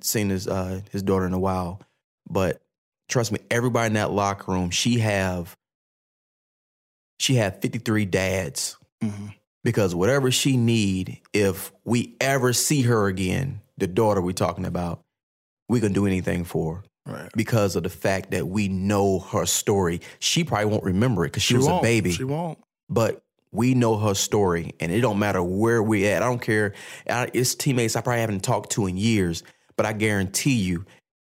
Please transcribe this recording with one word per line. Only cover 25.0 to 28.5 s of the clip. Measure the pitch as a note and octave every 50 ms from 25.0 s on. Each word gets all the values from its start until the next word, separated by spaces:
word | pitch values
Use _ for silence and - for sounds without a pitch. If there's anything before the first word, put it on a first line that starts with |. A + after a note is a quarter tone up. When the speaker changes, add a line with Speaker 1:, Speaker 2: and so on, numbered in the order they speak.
Speaker 1:
don't | B2 A2+ G2+ G2
matter | G#2+ G2+ F#2 F#2
where | F2+ F2+ F#2 G2+ A2 A#2 A#2 A2+
we | G#2 A2 A2 G2 G2 G#2
at. | F#2+ E2
I | A2
don't | B2+ B2 A#2
care. | - A#2+ G#2+ G#2+ G#2+ G2 - - - - - - - -
I, | A2+ A#2+ B2 -
it's | - A#2+ B2+ - -
teammates | - - D3 B2+ B2 A2+ A2 -
I | A#2
probably | - B2+ A#2+ A#2
haven't | A2+ A2 G2+ F#2+
talked | - B2+